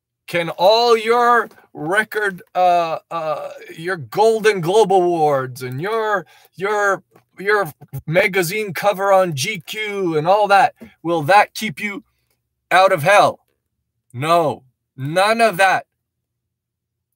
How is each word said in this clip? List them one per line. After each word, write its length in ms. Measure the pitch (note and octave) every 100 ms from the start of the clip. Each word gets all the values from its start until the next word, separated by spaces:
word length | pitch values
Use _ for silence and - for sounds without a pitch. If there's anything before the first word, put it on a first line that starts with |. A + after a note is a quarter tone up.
| _ _ -
can 220 | E3+ E3
all 460 | - F3+ A3+ A#3+ A3+
your 520 | A3 A#3+ A#3+ A#3+ G#3 - _
record, 680 | D3 D3+ G3+ G#3+ G#3+ G#3 F3+ -
uh, 440 | F3+ F3+ F3 E3 D#3 -
uh, 400 | E3+ D#3 D3 - - -
your 220 | E3 E3+ F#3+
Golden 640 | B2 F3 A3+ A3 G#3 G3+
Globe 320 | D#3+ G3+ G3+
Awards 720 | F#3+ F3 E3+ D3+ C#3 B2+ B2
and 180 | B2+ C3
your, 460 | F#3+ A3+ G#3+ G3+ D#3+ _ _
your, 480 | - F#4+ G#4 G4+ F#4 _ _ _ -
your 340 | F#4+ G#4+ E3+ - - C3+ -
magazine 680 | E3+ G3+ F#3+ E3 G#3+ G#3
cover 360 | D3+ G3+ F#3+ G3
on 220 | F#3+ F#3
G 240 | C#3+ E3 G#3
Q 580 | - G#3+ G#3+ G3+ F3+ D#3
and 120 | D#3
all 180 | G#3 G3+
that, 300 | G3 - - - _
will 200 | D#3+ E3+
that 320 | D3 G3+ G3
keep 260 | - A3 D3+
you 240 | G#3 G3 - _ _ _ _ _ -
out 220 | E3+ F#3+
of 100 | F#3
hell? 380 | D3+ G3+ C#3+ - _ _ _ _ _ _ _
No, 500 | A#2+ D3+ E3+ D#3 G2 _ _ _ -
none 440 | C3+ F3 G3+ A3+
of 160 | A3+ E3+
that. 300 | F#3+ D#3 - _ _ _ _ _ _ _ _ _ _ _ _